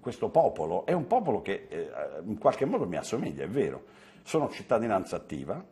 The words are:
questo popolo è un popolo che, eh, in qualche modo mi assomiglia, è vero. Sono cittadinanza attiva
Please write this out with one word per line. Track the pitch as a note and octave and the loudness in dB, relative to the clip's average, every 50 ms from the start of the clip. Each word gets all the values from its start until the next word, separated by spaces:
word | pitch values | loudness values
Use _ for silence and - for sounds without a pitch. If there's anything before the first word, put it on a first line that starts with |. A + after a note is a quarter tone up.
questo | - B2+ A#2 - - G#2 | -6 -6 -4 -2 -2 4
popolo | - G#3+ A3 - - - D#2 D#2+ F2 - - | 6 6 6 6 4 0 -2 0 0 -2 2
è | - E3+ | 2 0
un | F3+ C#3+ | 0 2
popolo | - A3 C4 A3+ D#3+ A#2 G2 - | 2 2 2 2 2 0 0 0
che, | - G2 - - - | -2 -4 -4 -4 -8
eh, | - E2 E2 D2+ A#1+ A#1+ D2 C#2 C#2 D2+ E2+ | -6 -6 -6 -6 -6 -6 -6 -6 -6 -10 -6
in | G2+ G#2+ - | -6 -8 4
qualche | - C#3 B2+ - C3+ | 4 4 4 4 0
modo | D3 A3+ A#3+ B2 | 0 2 0 0
mi | F2+ E2+ | 0 -2
assomiglia, | D2+ - - - B2 - - D2 C#2 C2+ | -4 -4 -2 -4 -2 -2 -4 -4 -6 -6
è | D#2 | -4
vero. | A2 C#3 A2+ D2 C2 C2 - - - - - - - - - | 0 0 0 0 0 -4 -12 -16 -20 -20 -20 -20 -20 -20 -12
Sono | - - D#3+ C#3+ B2 | -2 0 0 0 0
cittadinanza | - - G2+ - B2+ A2+ A2+ A#2 G#2 F#2+ F2 - - | -4 -8 0 2 2 2 4 2 2 0 0 -2 -6
attiva | E2 - - E2 C#2+ C2+ C#2+ G2+ D#3+ F#3+ - | -8 -6 -8 -8 -8 -6 -6 -6 -8 -8 -14